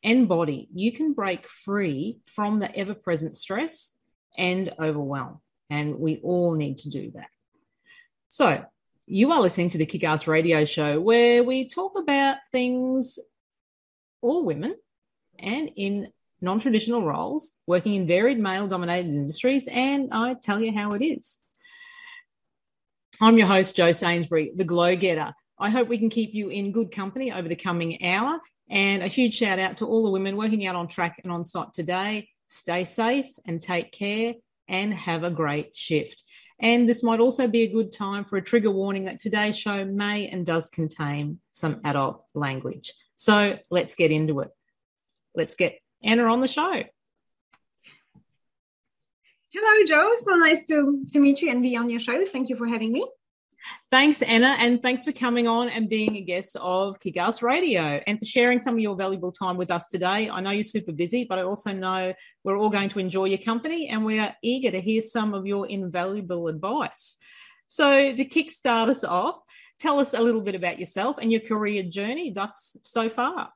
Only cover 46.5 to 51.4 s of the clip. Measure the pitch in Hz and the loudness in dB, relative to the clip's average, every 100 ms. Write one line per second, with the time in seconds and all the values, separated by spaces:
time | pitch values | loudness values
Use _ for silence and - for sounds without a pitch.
46.5 | 294 339 320 - _ _ _ _ _ _ | 0 -2 -2 -6 _ _ _ _ _ _
47.5 | _ _ _ _ _ _ - _ _ _ | _ _ _ _ _ _ -20 _ _ _
48.5 | _ _ _ _ _ _ _ _ _ _ | _ _ _ _ _ _ _ _ _ _
49.5 | 392 427 427 339 302 370 466 415 359 320 | 0 6 8 8 6 6 2 4 6 6
50.5 | 330 - 302 277 285 269 294 277 277 | 4 4 2 4 2 0 6 6 6